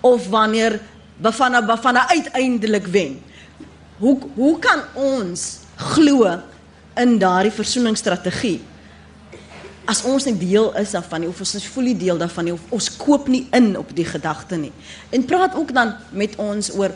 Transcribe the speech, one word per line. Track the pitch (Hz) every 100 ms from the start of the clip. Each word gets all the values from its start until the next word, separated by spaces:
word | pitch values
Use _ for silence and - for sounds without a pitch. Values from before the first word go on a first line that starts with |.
of | 254 247 185
wanneer | 220 214 220 226 214 - - - -
Bafana | 202 226 254 247 220
Bafana | 226 247 247 254
uiteindelik | 330 - 262 262 240 214 208 196
wen. | 190 160 - - - - - - - - -
Hoe, | 214 269 -
hoe | 190 269 330
kan | 494 339 233
ons | - 269 269 190 175 - - - -
glo | 139 131 302 277 208 175 - - - - - -
in | 247 226
daardie | 185 180 202
versoeningsstrategie | 214 214 247 233 214 - 175 180 - 240 165 - - - - - - - - - - - -
as | - 214
ons | 247 269
nie | 269 208
deel | 175 196 220 -
is | 208
daarvan | 180 170 160
nie, | 165
of | 180
ons | 190
is | 208
fully | - - 254 214
deel | 180 170
daarvan | 170 175
nie, | 170
of | 170 -
ons | 233 - -
koop | - 285 285
nie | 254 -
in | 247 226 185
op | -
die | 143
gedagte | 165 151 160 151 - 175
nie? | 143 - - - -
En | 247
praat | 262 359 370
ook | 370 320
dan | 262 233 - -
met | 185 208 -
ons | 208 208 202
oor | 196 196